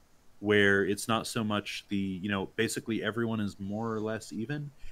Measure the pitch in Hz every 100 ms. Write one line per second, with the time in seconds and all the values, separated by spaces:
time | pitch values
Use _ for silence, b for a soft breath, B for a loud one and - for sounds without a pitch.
0 | _ - - - 101 104 101 98 92 101
1 | - 113 - 123 107 104 98 - - 101
2 | 98 92 101 101 92 - 110 127 123 110
3 | 101 110 117 110 104 - 98 104 113 110
4 | 107 110 - 98 113 147 143 - b